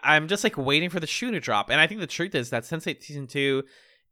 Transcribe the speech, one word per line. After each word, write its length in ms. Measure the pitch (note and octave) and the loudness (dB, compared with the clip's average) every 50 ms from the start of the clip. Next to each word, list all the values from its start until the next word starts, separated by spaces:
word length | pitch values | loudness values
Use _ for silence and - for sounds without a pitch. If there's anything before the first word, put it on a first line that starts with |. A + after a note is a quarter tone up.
| - | 4
I'm 260 | C#3 D3+ D#3 D3+ D#3+ | 4 4 4 4 2
just, 160 | G3 G3 - | -2 0 0
like, 120 | A3+ - | 0 0
waiting 340 | - C3+ B2+ C#3 D3+ E3 F3+ | 0 0 2 2 2 2 0
for 100 | D#3+ E3+ | -4 -4
the 60 | D#3+ | -4
shoe 240 | D3+ - - - B3+ A3+ | -4 -4 -4 -4 -2 -4
to 80 | F3+ | -4
drop. 280 | B2 - A2+ G#2 G2+ - | -2 0 0 0 0 2
And 120 | A#2+ D3 | 4 4
I 60 | D#3 | 4
think 140 | E3 G#3 A3 | 4 2 -4
the 60 | F#3 | -8
truth 280 | C#3+ - - E3 G3 - | -8 -6 -4 -4 -2 -2
is 160 | D#3 A#2+ A#2 | -2 -2 -2
that 140 | - A#2 A2+ | -4 -6 -6
sense 220 | - E3 D#3+ D#3+ | -4 -8 -6 -4
eight 160 | E3+ D3 - - | -6 -6 -8 -8
season 240 | - D3+ C#3+ C#3 | -14 -12 -12 -10
two 380 | B2 - D3 C#3 C#3 C3+ C3 C3+ - _ - _ _ _ _ _ _ | -6 -2 0 0 2 2 0 -2 -6 _ -20 _ _ _ _ _ _